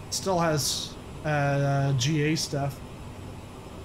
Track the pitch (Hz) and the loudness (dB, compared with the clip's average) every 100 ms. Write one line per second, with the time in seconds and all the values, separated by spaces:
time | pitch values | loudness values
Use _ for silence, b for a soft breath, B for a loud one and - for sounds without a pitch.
0 | - - 190 175 170 151 - - - - | -6 -4 0 2 4 2 2 -2 -4 -10
1 | - - 151 147 143 139 139 139 139 135 | -12 -6 0 2 4 4 4 4 4 4
2 | 135 156 147 165 - 143 139 - - - | 4 4 4 2 0 -2 -2 -4 -12 -12
3 | - - - - - - - - | -12 -12 -12 -12 -14 -14 -14 -12